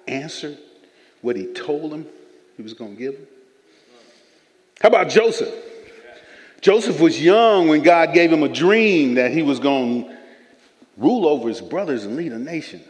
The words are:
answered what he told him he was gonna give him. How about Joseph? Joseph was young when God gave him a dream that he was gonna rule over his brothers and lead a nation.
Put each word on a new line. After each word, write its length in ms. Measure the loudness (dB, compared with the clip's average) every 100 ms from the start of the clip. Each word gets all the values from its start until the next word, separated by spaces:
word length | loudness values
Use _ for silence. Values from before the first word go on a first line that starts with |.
| -12
answered 500 | -10 -10 -14 -14 -16 -20 _ _ _ _ _
what 140 | -6 -6
he 100 | -8
told 460 | -10 -8 -6 -8
him 120 | -12 -14 -20 -20 _ _ -20
he 60 |
was 120 | -18
gonna 200 | -16 -18
give 200 | -12 -12
him. 120 | -12 -18 _ _ _ _ _ _ _ _ _ _ _ _ _ _ _
How 60 | 4
about 200 | 4 4
Joseph? 460 | 2 2 0 -6 -8 -16 -20 -20 -20 -20 -20 -20 -20 -20 _
Joseph 400 | 2 2 0 2
was 180 | 2 4
young 460 | 4 4 4 4 4
when 140 | 4
God 300 | 6 4 4
gave 180 | 4 4
him 120 | 2
a 60 | 0
dream 640 | 0 2 4 2 2 2
that 160 | 0 0
he 120 | 0
was 160 | -2 -2
gonna 580 | 0 0 -2 -4 -8 -16 -20 -20 _ _ _ _ _ -4
rule 280 | -2 0 0
over 220 | 0 -4
his 140 | -8
brothers 420 | -8 -6 -6 -6
and 120 | -6 -8
lead 160 | -8
a 60 | -10
nation. 440 | -10 -12 -12 -18 -20